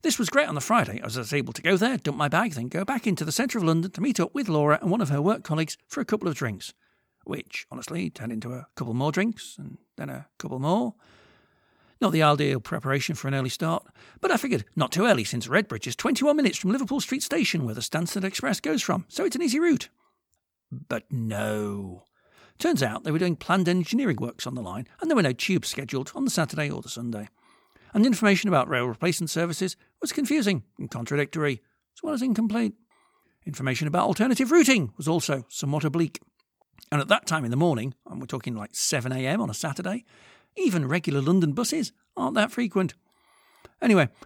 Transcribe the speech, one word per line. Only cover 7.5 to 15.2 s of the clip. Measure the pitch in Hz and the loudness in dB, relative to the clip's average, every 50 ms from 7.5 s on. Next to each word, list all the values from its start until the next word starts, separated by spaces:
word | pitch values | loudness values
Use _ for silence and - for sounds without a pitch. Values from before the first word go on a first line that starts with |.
| - - - _ | -12 -12 -12 _
honestly, | - 127 - - 156 170 185 165 | -14 -14 -12 -8 -6 -4 -6 -6
turned | 147 - 117 110 | -6 -8 -10 -8
into | 120 110 107 117 | -8 -8 -8 -8
a | 123 127 - _ _ | -10 -12 -14 _ _
couple | - - 123 113 | -8 -6 -4 -2
more | 123 135 151 | 0 0 0
drinks | 147 180 196 233 220 - - - - - | 0 0 0 0 -2 -6 -12 -18 -16 -14
and | - - - - _ _ _ | -14 -14 -14 -18 _ _ _
then | - 147 143 | -12 -10 -10
a | 131 127 147 _ _ _ | -10 -12 -14 _ _ _
couple | - 147 135 127 | -10 -8 -6 -4
more. | 135 151 175 214 247 240 208 _ _ _ - - _ _ _ _ _ _ _ _ _ _ _ _ _ _ _ _ | 0 0 2 2 0 -2 -6 _ _ _ -20 -20 _ _ _ _ _ _ _ _ _ _ _ _ _ _ _ _
Not | - 196 | 0 2
the | 156 160 | 4 6
ideal | 156 151 147 143 147 139 139 131 | 6 6 6 4 2 0 0 -2
preparation | 110 - - - 113 135 135 143 127 - 165 | -4 -4 -6 -4 -2 0 0 0 0 -2 -6
for | - - 143 | -4 -4 -2
an | 139 | -2
early | 135 127 127 | -2 -2 -2
start, | - - - 160 165 - - - _ - - - - - | -4 -2 -2 -2 -2 -2 -4 -10 _ -20 -20 -20 -20 -4
but | - 381 | 0 0
I | 359 226 | 2 2
figured | - 277 233 139 101 _ _ | 2 0 -2 -2 -2 _ _
not | - 147 123 | -2 0 0
too | - 160 196 | 2 2 4
early | 240 202 127 | 4 4 4